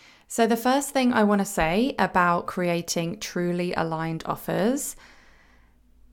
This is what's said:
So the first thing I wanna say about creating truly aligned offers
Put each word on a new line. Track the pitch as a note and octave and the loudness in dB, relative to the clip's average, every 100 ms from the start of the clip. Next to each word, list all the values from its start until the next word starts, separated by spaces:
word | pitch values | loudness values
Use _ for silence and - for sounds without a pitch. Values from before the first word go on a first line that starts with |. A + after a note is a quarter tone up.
| - - - | -20 -20 -6
So | - A3+ | 0 2
the | - | 2
first | B3+ C#4 - | 2 2 0
thing | C4 B3 | 0 2
I | A3+ | 4
wanna | G#3 G3+ | 4 2
say | G3 - D#3+ F#3+ C4+ - | 0 0 0 2 0 0
about | F#3 F#3+ F3 E3+ - | 2 4 4 2 -2
creating | F#3 F3 E3+ E3+ E3+ E3 - | -2 -2 -2 -2 -4 -4 -6
truly | - F3+ F3 F3 F3+ | -6 -2 -2 -2 -2
aligned | - E3 D#3+ E3 D#3+ - | -2 -2 -2 -4 -4 -6
offers | - - E3 G#3+ C#4+ - - - - - - _ - _ _ _ _ - | -6 -4 0 0 0 -6 -12 -20 -20 -20 -20 _ -20 _ _ _ _ -20